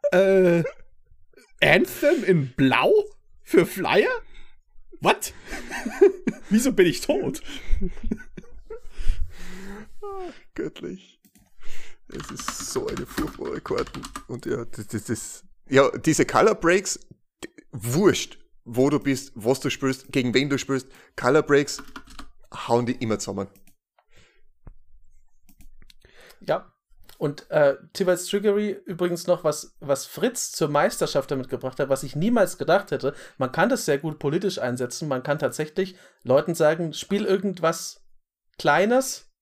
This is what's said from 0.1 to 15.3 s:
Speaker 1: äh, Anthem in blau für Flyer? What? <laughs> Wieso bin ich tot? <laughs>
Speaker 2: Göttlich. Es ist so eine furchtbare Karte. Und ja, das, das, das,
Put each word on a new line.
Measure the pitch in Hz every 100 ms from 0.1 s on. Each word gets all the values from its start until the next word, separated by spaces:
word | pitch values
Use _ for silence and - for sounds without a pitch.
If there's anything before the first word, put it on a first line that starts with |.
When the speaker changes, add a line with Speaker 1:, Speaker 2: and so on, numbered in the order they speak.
Speaker 1:
äh, | 180 196 190 185 170 508 - - - _ - - - _ -
Anthem | - 170 370 - 294 330
in | 190 170 135
blau | - 135 120 170 427 415 - _ -
für | - - 165
Flyer? | 190 165 180 330 480 - - - - _ - - -
What? | 190 - - - - - - - 220
<laughs> | - 381 - - - -
Wieso | 214 262
bin | 185 175
ich | -
tot? | - 202 127 - - - - -
<laughs> | 185 - - - - - - - - 453 - - - - - - 175 185 196 202 214 - 403 392 359 - -
Speaker 2:
Göttlich. | - - - - 190 _ _ _ _ _ - - - - - -
Es | - -
ist | - - - -
so | 131 -
eine | -
furchtbare | 117 - 156 - - -
Karte. | - - - - - - -
Und | 123 -
ja, | 123
das, | 117 - 104
das, | 107
das, | - 113 -